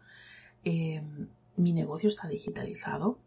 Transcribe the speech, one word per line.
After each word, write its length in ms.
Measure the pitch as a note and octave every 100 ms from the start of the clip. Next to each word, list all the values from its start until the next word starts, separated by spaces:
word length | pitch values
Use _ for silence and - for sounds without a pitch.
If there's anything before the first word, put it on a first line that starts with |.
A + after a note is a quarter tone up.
| - - - - - _
Eh, 380 | F3 E3 D#3+ D#3 D3+ D3 - - _ -
¿mi 160 | F3
negocio 360 | E3 D3+ D#3 G#3+
está 200 | G#3 E3+
digitalizado? 880 | - - - - - - C#3+ F#3 B3+